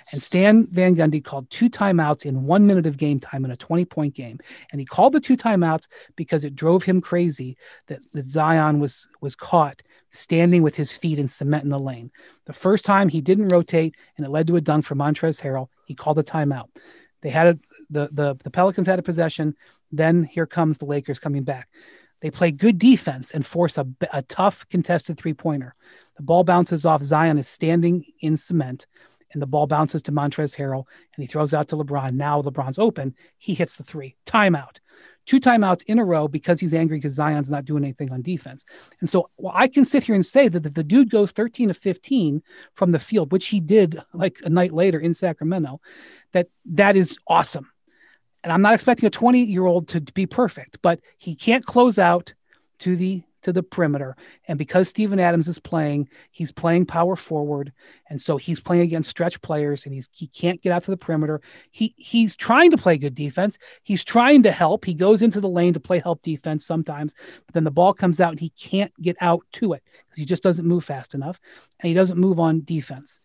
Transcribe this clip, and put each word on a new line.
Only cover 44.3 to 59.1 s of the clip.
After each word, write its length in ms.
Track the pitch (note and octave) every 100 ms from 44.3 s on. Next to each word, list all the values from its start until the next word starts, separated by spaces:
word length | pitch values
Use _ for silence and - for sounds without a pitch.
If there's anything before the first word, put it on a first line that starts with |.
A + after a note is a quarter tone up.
| -
a 60 | F3
night 220 | E3+ F3+
later 260 | D#3+ F#3+ D#3+
in 160 | E3
Sacramento, 640 | E3 F#3 D#3 D#3 F#3 D3 C3+ _ - - - _
that 160 | F#3 F3 _ A#3+
that 300 | E3 G3 G3
is 200 | F3+ - -
awesome. 420 | E3 - D#3 C3+ _ _ _ _ _ _ _
And 80 | F3
I'm 120 | E3+
not 100 | G#3
expecting 340 | A3+ - A#3+ A3
a 40 |
twenty-year-old 760 | - A#3+ B3 A#3+ F#3 F#3 F3 E3+
to, 120 | E3+
to 120 | C#3+
be 100 | -
perfect, 540 | F#3+ - A#3+ - - -
but 200 | F3+ F3 _ _
he 180 | - D#3
can't 300 | - B3 -
close 320 | B3 B3 G#3
out 340 | F3+ F3 - - _ _ _ _
to 180 | F#3 F3+
the 260 | F#3 F#3+ - _
to 100 | -
the 100 | F3+
perimeter. 540 | F3+ - D#3+ C#3+ C3+ - - _ -
And 120 | D3
because 300 | D3+ F#3 F#3
Steven 300 | - G#3+ G3
Adams 300 | F3 E3+ D#3
is 100 | E3+
playing, 500 | - E3 D3+ C#3+ C#3 _ _
he's 220 | - D3+
playing 340 | - E3+ E3+ F3+
power 300 | E3+ F3 F#3
forward. 560 | - D#3 D3 C#3+ C#3 - _ _ -
And 120 | C#3+
so 160 | - C#3+
he's 240 | - E3
playing 220 | - F3
against 260 | F3 E3 D#3